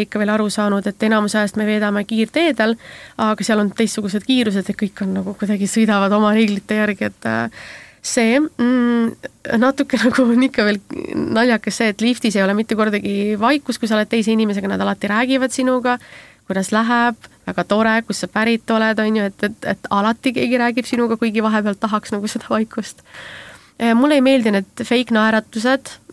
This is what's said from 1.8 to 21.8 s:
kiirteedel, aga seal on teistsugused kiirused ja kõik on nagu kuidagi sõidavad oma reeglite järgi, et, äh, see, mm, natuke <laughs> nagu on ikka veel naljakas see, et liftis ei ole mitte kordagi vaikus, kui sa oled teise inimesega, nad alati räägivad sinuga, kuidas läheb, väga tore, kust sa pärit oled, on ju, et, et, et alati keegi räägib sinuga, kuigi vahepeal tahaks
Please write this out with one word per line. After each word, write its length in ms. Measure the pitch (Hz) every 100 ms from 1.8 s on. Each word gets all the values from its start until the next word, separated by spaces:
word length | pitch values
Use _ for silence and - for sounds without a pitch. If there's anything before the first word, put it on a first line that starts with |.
| 208 202 208
kiirteedel, 640 | 220 220 302 339 233 220 226 - - - -
aga 240 | 220 214 202
seal 160 | 214
on 80 | 208 -
teistsugused 480 | 220 - 202 202 -
kiirused 420 | 262 220 196 185
ja 20 | 196
kõik 260 | 196 - 190
on 80 | 190
nagu 160 | 190 202
kuidagi 320 | 202 208 196
sõidavad 440 | 226 220 202 196 208
oma 160 | 214
reeglite 460 | 214 220 202 - 214
järgi, 300 | 214 202 208
et, 180 | - 226
äh, 400 | - 233 - - - - -
see, 380 | - - 226 254
mm, 880 | 311 - 240 254 240 233 226 - - _ - 233
natuke 380 | 254 269 269 233
<laughs> 40 |
nagu 220 | 226 262 240
on 180 | 233 269
ikka 160 | 262 208
veel 140 | 202 - - - - - 220
naljakas 400 | 247 220 214 -
see, 140 | 226
et 80 | 202
liftis 320 | 226 240 226 196
ei 80 |
ole 140 | 190 202
mitte 180 | 220 214
kordagi 600 | 214 208 202 202 208 208
vaikus, 380 | 233 294 - 233
kui 80 | 214
sa 80 | 214
oled 100 | 214
teise 220 | 226 220
inimesega, 340 | 220 214 202 196
nad 80 | 190
alati 240 | 196 196 202
räägivad 400 | 214 254 262 254
sinuga, 460 | 262 254 254 247 247 - - - _ -
kuidas 240 | 185 185 214
läheb, 400 | 226 240 240 233 - _ -
väga 160 | 185
tore, 320 | - 208 226 220
kust 220 | 226 202 180
sa 20 |
pärit 400 | 214 220 226 - 226
oled, 240 | 220 214
on 220 | 214 220
ju, 80 | 202
et, 180 | - 214
et, 220 | 220 - 196
et 100 | -
alati 400 | 202 208 226 262 247
keegi 240 | 240 247
räägib 300 | 240 233 233
sinuga, 260 | 240 233 226
kuigi 220 | 233 214 214
vahepeal 320 | 214 208
tahaks 320 | 196